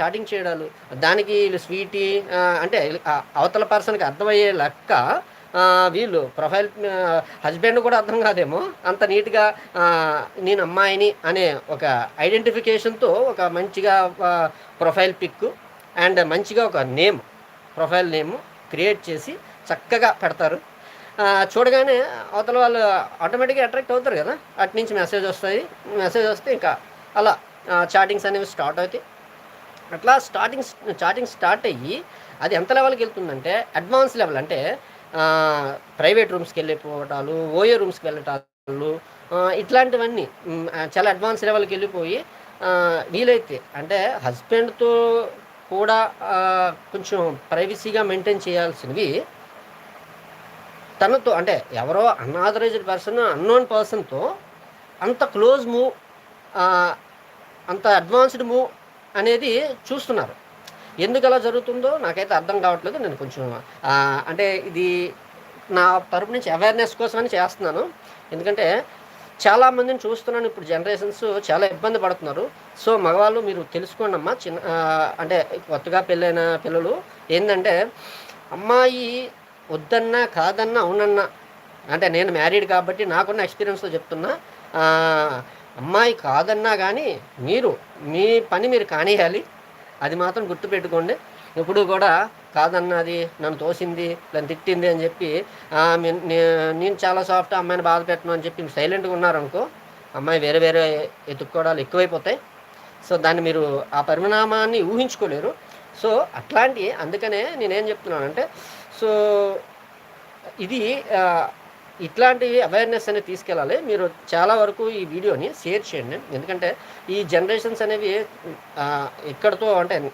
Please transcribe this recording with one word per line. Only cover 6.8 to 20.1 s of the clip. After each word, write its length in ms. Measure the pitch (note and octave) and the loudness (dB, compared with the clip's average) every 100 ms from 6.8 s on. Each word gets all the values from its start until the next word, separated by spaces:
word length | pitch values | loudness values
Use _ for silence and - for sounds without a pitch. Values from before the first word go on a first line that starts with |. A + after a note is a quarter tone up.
| G#3 | -4
ఆ, 360 | F#3 F3+ E3 D#3 - | -2 0 0 -2 -6
హస్బెండ్ 360 | D3+ E3 A3+ A#3 | -6 0 2 2
కూడా 160 | A#3 A#3 | 2 2
అర్థం 240 | G#3+ A3+ | 0 0
కాదేమో 500 | G#3+ F3+ D3 E3 F#4+ - F3+ | 0 2 0 -2 -6 -6 -4
అంత 180 | F#3+ | 0
నీట్‌గా, 500 | G#3 G3+ G#3+ A3 G#3+ G#3+ - F3+ | 2 2 2 2 2 0 -8 0
ఆ, 60 | E3+ E3 D#3+ D3+ A#2 - | 2 4 2 -2 -4 -6
నేను 240 | F#3 G3+ | 0 0
అమ్మాయిని 520 | E3+ F3+ G3 G3 G#3 G3+ | 0 2 2 4 0 0
అనే 340 | E3 F#3 F3 C#3 - | -2 0 0 -2 -6
ఒక 380 | C#3+ D3 B2 A#2 - | -4 0 0 -2 -2
ఐడెంటిఫికేషన్‌తో 840 | D#3+ A3 A3+ A3+ A#3 A3 A3+ A3+ A#3+ | 0 2 0 0 0 0 0 0 2
ఒక 340 | F#3 C4 G3+ | 2 2 0
మంచిగా, 760 | F3+ E3+ F#3+ G3 G3+ G3 F#3 F3+ | -2 -2 -6 -2 2 4 2 0
ఆ, 280 | F3+ F3 D#3+ - - - | 0 0 0 -4 -14 -2
ప్రొఫైల్ 340 | E3 F3 F#3+ F3+ | 0 2 2 0
పిక్ 220 | F3 - A3 - - - - F3 | -8 -4 -6 -6 -20 -20 -12 0
and 260 | F3+ F#3 | 2 4
మంచిగా 420 | E3 E3 G3+ G#3+ A3+ | 2 0 0 0 0
ఒక 100 | E3+ | 0
నేమ్, 420 | B2+ C3 F#3 D#3+ - - - - - - | -2 2 2 2 -6 -20 -20 -20 -14 -6
ప్రొఫైల్ 340 | D#3+ F3+ F3+ | 0 0 0
నేమ్ 220 | D#3 D#3 A#3 - - - | -2 -4 -8 -14 -20 -12
క్రియేట్ 400 | D#3 F#3+ G3+ - | -2 0 -2 -4
చేసి 220 | D#3 - F4+ - - - | -10 -10 -16 -18 -16 -8
చక్కగా 440 | - - A#3 A3+ | -8 -2 2 2